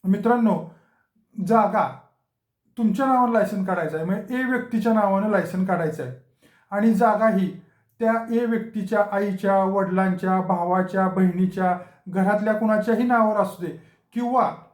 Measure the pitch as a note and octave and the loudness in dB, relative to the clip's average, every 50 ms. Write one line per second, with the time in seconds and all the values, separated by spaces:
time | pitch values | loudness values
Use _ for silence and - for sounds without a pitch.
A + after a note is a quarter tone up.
0 | _ F#3+ G3 G#3 G3+ A#3 B3 A#3+ A#3 G#3+ F3+ D#3+ - - - _ _ _ _ _ | _ 0 0 2 2 2 2 4 4 2 2 0 -4 -10 -16 _ _ _ _ _
1 | _ _ _ _ _ _ _ - F#3 F3+ A3+ A3+ G#3 F#3+ G#3 G#3+ D#3+ C3 - - | _ _ _ _ _ _ _ -8 -2 2 2 4 4 2 2 0 -2 -2 -4 -12
2 | _ _ _ _ _ _ _ _ _ _ _ _ _ _ _ - A#3 G#3+ F#3 - | _ _ _ _ _ _ _ _ _ _ _ _ _ _ _ -2 0 0 0 0
3 | C4+ C4+ C4 B3+ B3 A#3 A#3 A3 G3+ G3+ G#3 G3 F#3 F#3+ F#3 F3 D#3+ D#3 D#3 D#3 | 2 2 4 4 2 4 4 2 2 2 -2 -4 -2 -2 -2 -2 -2 -4 -4 -4
4 | D#3+ F3 G3 A3 - - B3+ B3+ C4 B3 B3+ A#3+ B3 - - A3 - A3+ A3+ A3 | -2 -2 -4 -4 -4 -6 -4 -4 -2 -2 -2 -2 -4 -2 -4 -2 0 2 2 2
5 | G#3 G3 G3 G3 G#3 A3 G#3 F#3 E3+ - - F#3 F#3 F#3+ F#3 F3 E3 D#3 - - | 2 2 2 0 0 0 0 0 -2 -2 -2 -4 0 0 0 -2 -2 -4 -4 -6
6 | C3+ B2 B2+ - _ _ _ _ _ _ _ _ _ _ G3 G3+ G#3+ A3+ A3 F#3+ | -10 -10 -12 -16 _ _ _ _ _ _ _ _ _ _ -4 0 2 2 4 4
7 | A#3 A3 G#3 G#3+ A3 A3 F#3+ F#3+ F#3 - - - - _ _ _ _ _ _ _ | 4 2 2 4 2 2 2 2 0 -2 -4 -10 -18 _ _ _ _ _ _ _
8 | A3+ A3+ A3+ A3+ A3+ A3+ A#3 A#3 A#3+ A3+ A3+ A3 A3 - - G#3+ F#3+ F#3 A3 G#3 | 0 0 0 0 -2 -2 -2 -2 0 0 -2 -4 -4 -6 -8 -8 -6 -2 0 0
9 | G3+ G#3 G3+ G3+ G3+ G3+ F#3+ F#3+ - G3 G3 G3 F#3+ F#3+ G3 G3 G3 F#3+ F3+ F#3 | 0 0 0 -2 -2 -2 -4 -2 -2 0 2 2 2 2 0 0 -2 0 0 0
10 | F#3+ F#3 F3+ F3+ - F#3 F#3 F#3 F#3 - F#3 F3 F3 F3+ F3+ F#3 F#3 F#3 - F#3+ | 0 0 0 -2 -2 -2 0 0 0 -2 -2 -2 0 0 0 0 0 0 0 0
11 | F#3+ F#3 F#3 F#3+ F#3+ F3+ E3+ F3+ F#3 F3+ - F#3+ F#3 F3+ F3+ F3+ - - _ _ | 0 0 2 2 2 2 2 2 -2 -2 0 0 0 0 0 -2 -6 -18 _ _
12 | _ F#3 E3 F#3+ F#3+ G3 G#3 G#3 G#3 G#3+ G#3+ G#3+ A3 A3 G#3+ G#3 - A3+ A3+ A3+ | _ -6 -2 0 0 2 2 0 0 0 0 0 2 0 0 0 2 0 0 0
13 | B3 B3 B3 A#3 A3 G#3+ G#3+ G#3 F#3+ F#3+ - - F3 D#3+ - - - - _ _ | 2 2 2 2 2 2 2 0 0 -2 -2 -8 -10 -10 -10 -12 -18 -20 _ _
14 | _ _ _ A#3 A#3+ A#3+ B3 B3+ G3+ C#3+ - - - _ | _ _ _ -6 -4 0 0 0 0 0 -2 -8 -18 _